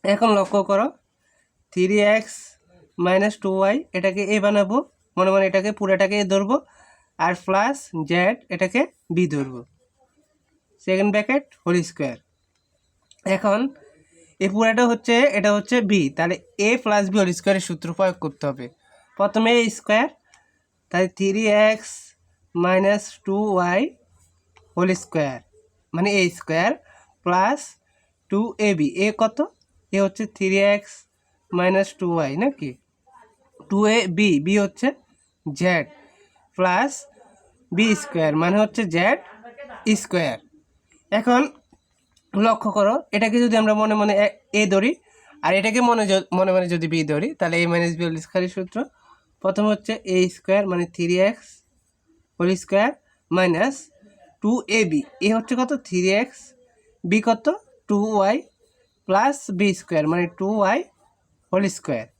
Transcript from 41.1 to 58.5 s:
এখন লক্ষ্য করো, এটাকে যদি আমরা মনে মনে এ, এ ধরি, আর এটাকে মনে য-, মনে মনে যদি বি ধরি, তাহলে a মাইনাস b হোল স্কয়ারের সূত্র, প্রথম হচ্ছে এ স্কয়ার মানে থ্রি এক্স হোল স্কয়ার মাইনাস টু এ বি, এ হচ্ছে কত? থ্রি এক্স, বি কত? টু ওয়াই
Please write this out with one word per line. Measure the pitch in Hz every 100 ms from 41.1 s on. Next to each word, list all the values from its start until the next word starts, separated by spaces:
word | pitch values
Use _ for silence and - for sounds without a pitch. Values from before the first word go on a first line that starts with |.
এখন | 208 233 247 294 - _ _ _ _ _ _ _
লক্ষ্য | 196 220 220 220 208
করো, | 202 269 - 214
এটাকে | 226 233
যদি | 240 220
আমরা | 220 214
মনে | 220 214
মনে | 208 202 208
এ, | - _ 208
এ | 208
ধরি, | 196 226 349 _ _ _ _ 156
আর | 190
এটাকে | 214 226 240
মনে | 233 202
য-, | 190 185 180
মনে | 190 185
মনে | 180
যদি | 175 160
বি | 160 151
ধরি, | 151 220 311
তাহলে | 175 170
a | 170
মাইনাস | 170 170 165
b | 170
হোল | 160 -
স্কয়ারের | 190 180 190
সূত্র, | 185 220 285 _ _ _ _ _
প্রথম | 185 190 214
হচ্ছে | 208 - 220 190 185
এ | 180 -
স্কয়ার | - 196 202
মানে | 175 175 -
থ্রি | 170 180 196
এক্স | 233 - - _ _ _ _ _ _ _ _
হোল | 175 185
স্কয়ার | - 196 233 302 _ _ _ 175
মাইনাস | 185 165 240 277 - _ _ _ - _
টু | 208 240 - 220
এ | 190
বি, | 151 139 - 202
এ | 226
হচ্ছে | 226 247
কত? | 247 285 -
থ্রি | 180 185 202
এক্স, | 269 - - _ _ _ _ _
বি | 170 214 220
কত? | 226 285 403 _ _ _
টু | 208 214 214
ওয়াই | 196 262 -